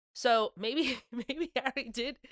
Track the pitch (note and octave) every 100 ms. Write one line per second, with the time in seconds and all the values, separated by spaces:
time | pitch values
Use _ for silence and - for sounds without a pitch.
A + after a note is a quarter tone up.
0 | _ - B3 A3+ G#3+ - A3 C#4 C4+ A#3+
1 | - A#3+ - C#4+ E4+ B3 C4 C#4 A#3 A#3
2 | B3 - -